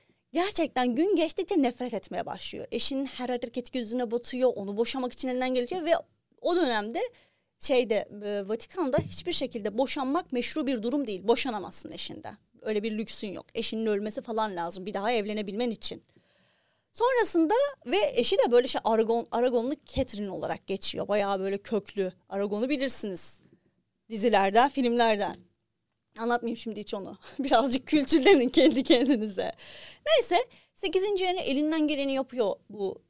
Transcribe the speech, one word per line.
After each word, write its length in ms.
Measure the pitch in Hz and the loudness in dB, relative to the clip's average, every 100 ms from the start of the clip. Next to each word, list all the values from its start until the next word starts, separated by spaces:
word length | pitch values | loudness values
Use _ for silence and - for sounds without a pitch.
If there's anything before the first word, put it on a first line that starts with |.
| _ _ _ | _ _ _
gerçekten 640 | 294 381 381 320 254 254 | -2 -2 0 -2 0 0
gün 220 | 233 370 349 | 2 2 2
geçtikçe 460 | 330 - 370 370 | 0 -2 -2 2
nefret 320 | 254 247 247 | 2 0 -6
etmeye 320 | 202 - 180 170 | -6 -6 -8 -6
başlıyor. 400 | 185 - - - | -8 -10 -10 -6
Eşinin 360 | 233 - 269 277 | -2 -2 -2 -6
her 220 | - 254 | -6 -6
hareketi 440 | 247 247 254 240 | -4 -6 -8 -6
gözüne 380 | 262 214 247 240 | -6 -4 -4 -2
batıyor, 420 | 233 240 247 254 214 | -4 -4 0 2 2
onu 200 | 196 202 | -6 -2
boşamak 360 | 233 262 254 | -2 -2 -6
için 160 | - 254 | -4 -4
elinden 260 | 247 254 | -2 0
geliyor 300 | 254 247 359 | 0 -2 -4
ve 80 | 320 330 - _ _ _ | 0 0 -2 _ _ _
o 160 | 294 349 | 0 2
dönemde 440 | 285 220 208 277 480 - _ _ _ - | 2 0 -2 -4 -4 -8 _ _ _ -6
şeyde, 500 | - 254 233 214 - 202 | 0 2 4 0 -2 -10
e, 240 | 202 202 196 | -6 -6 -4
Vatikan'da 500 | 226 - 381 285 - | -6 -6 -4 0 0
hiçbir 340 | - - 349 | -2 -8 -4
şekilde 460 | 330 262 233 202 208 | -2 -2 -4 -6 -2
boşanmak 540 | 262 302 262 311 359 | -2 0 0 -2 -2
meşru 340 | 247 240 311 277 | -4 -2 -2 -2
bir 160 | 247 | -2
durum 240 | 226 285 233 | -2 -2 -2
değil. 220 | 185 190 | -6 0
Boşanamazsın 640 | 240 262 208 - - - | 2 2 -4 -8 -10 -10
eşinden. 460 | 185 - - - 214 _ _ | -10 -10 -10 -14 -16 _ _
Öyle 200 | 214 208 | -2 -2
bir 160 | 220 214 | -2 -4
lüksün 300 | 220 - 214 | -4 -6 -6
yok. 180 | 180 - | -8 -8
Eşinin 320 | - 226 220 220 | -4 -4 -2 0
ölmesi 360 | 202 214 214 | 0 -2 -8
falan 340 | 240 220 214 175 | -6 -4 -2 -4
lazım 300 | 170 185 185 | -6 -6 -8
bir 80 | |
daha 180 | 196 208 | -4 0
evlenebilmen 580 | 240 208 208 202 196 240 | 0 -2 -4 -6 -4 -4
için. 320 | 214 - 170 _ _ _ _ _ _ _ _ _ | -2 -6 -8 _ _ _ _ _ _ _ _ _
Sonrasında 640 | - 480 494 415 349 320 453 571 539 240 | 0 2 4 2 4 4 2 0 -4 -2
ve 260 | 370 - | 0 0
eşi 240 | - 240 480 | 0 2 4
de 120 | 440 | 4
böyle 160 | 240 240 | 4 4
şey 140 | - | -2
Aragon, 420 | 214 220 220 233 - | 0 2 2 0 -2
Aragonlu 440 | 226 247 240 240 302 - | 0 2 0 -2 -6 -8
Catherine 440 | - 254 202 202 | -4 -4 -4 -8
olarak 360 | - - 160 - | -6 -6 -6 -6
geçiyor. 420 | 196 - - 202 | -4 -4 -4 -2
Bayağı 320 | 208 202 196 | 0 0 -2
böyle 180 | 196 196 | -2 -4
köklü. 540 | - 214 202 202 185 - - | -2 -4 -4 -4 -4 -4 -8
Aragon'u 400 | 196 202 208 254 | -4 -2 -2 -2
bilirsiniz. 720 | 285 269 - 208 175 - - _ _ _ _ _ _ - | 0 0 -2 -2 -6 -8 -10 _ _ _ _ _ _ -12
Dizilerden, 600 | 220 233 208 196 208 269 | 0 4 4 4 4 4
filmlerden. 680 | - 240 240 226 208 180 - - _ _ _ _ _ _ - | 2 0 4 2 2 -2 -6 -18 _ _ _ _ _ _ -6
Anlatmayayım 380 | 233 240 233 233 | -2 0 -2 -6
şimdi 240 | 226 208 | -8 -10
hiç 140 | 208 | -8
onu. 240 | 214 185 202 - | -8 -8 -14 -18
<laughs> 100 | - | -6
Birazcık 480 | 269 247 262 262 - | 2 4 4 0 2
kültürlenin 640 | 302 269 320 262 330 247 | 2 6 6 8 8 8
kendi 340 | 320 277 240 | 8 6 6
kendinize. 720 | - 254 262 240 214 190 - - - - - - - | 4 4 6 2 0 -4 -4 -6 -16 -18 -18 -8 4
Neyse, 300 | 622 440 370 523 - _ | 4 4 2 0 -8 _
sekizinci 520 | - 392 381 403 381 370 | -8 -2 0 0 0 0
Henry 140 | 359 | -2
elinden 480 | - 269 302 320 302 | 0 0 0 2 2
geleni 260 | 285 277 | 0 -2
yapıyor 420 | 269 262 247 202 - _ | -2 -4 -2 -2 -2 _
bu 320 | 202 190 - | -6 -6 -6